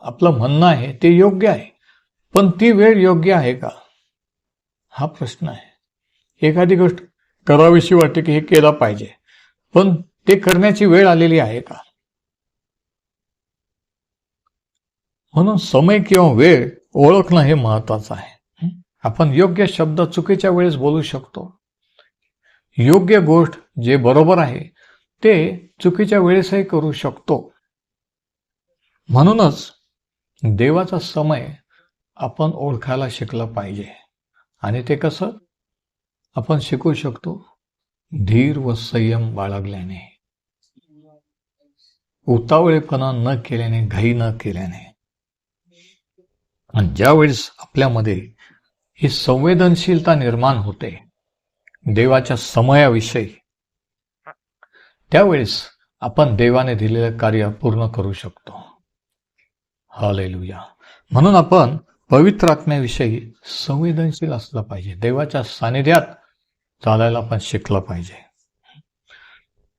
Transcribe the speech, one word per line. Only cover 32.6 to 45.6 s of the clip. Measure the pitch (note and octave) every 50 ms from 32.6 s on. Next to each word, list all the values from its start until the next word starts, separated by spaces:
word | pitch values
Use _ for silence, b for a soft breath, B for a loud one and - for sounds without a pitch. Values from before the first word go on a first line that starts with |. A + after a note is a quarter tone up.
| C#3+ C#3+ B2+ A2+ - C3 B2+ C3+ C3+ A#2+
शिकलं | - - A#2+ G#2+ B2+ A#2 A2+ A2 A2+
पाहिजे. | G#2 G2+ F#2+ G2+ G2+ G2 - - _ _ _ _ _ _ _ _ _ _ _ _ _
आणि | - G#2 A2+ B2+ A#2+ D3+
ते | D3
कसं | C#3+ E3 D#3 D#3 - F#3 A3+ G#3+ - _ _ _ _ _ _ _ _ _ _ _ _ _ _ _ _ _ _ _
आपण | B2+ A2 - D#3 C#3
शिकू | - - C#3 B2+ - E3 C#3
शकतो? | - - C3+ A2+ - - E2 F2 - - _ _ _ _ _ _ _ _ _ _ _ _ _ D#3+ B2+ G2
धीर | F#2 A2 A#2 C3+ D3 D3
व | C#3+ C3 A#2+ A#2
संयम | A2+ - - - A#2 A2 A2+ A#2 A#2 A2+ A2+ A2
बाळगल्याने, | G#2 G2 G2 G2 G2+ G2 G2+ G2+ F#2+ F2+ F#2 F#2 F2 - - _ _ _ _ _ _ _ _ _ _ _ _ _ _ _ _ D3+ _ D4+ D#4 _ _ _ _ _ _ _ _ _ _ _ _ _ _ _ _ _ _ _ _ _ _ _
उतावळेपणा | - A#2+ A#2 A#2 - D#3 D#3+ F3 E3+ D#3 D#3 D#3 - C#3+ C3 C3 C3+
न | B2+ A#2+ A#2 B2+ C#3 A#2 -
केल्याने, | - B2 A2+ A2+ A#2 A2+ A#2 A2+
घाई | G2 F2+ F#2 A2 A#2 A#2+
न | A#2+ A#2 A2+ A2+ A2+
केल्याने. | - G#2+ F2+ F2 F#2+ F2 F2 - - - _ _ _ _ _ _ _ _ _ _ _ _ _ _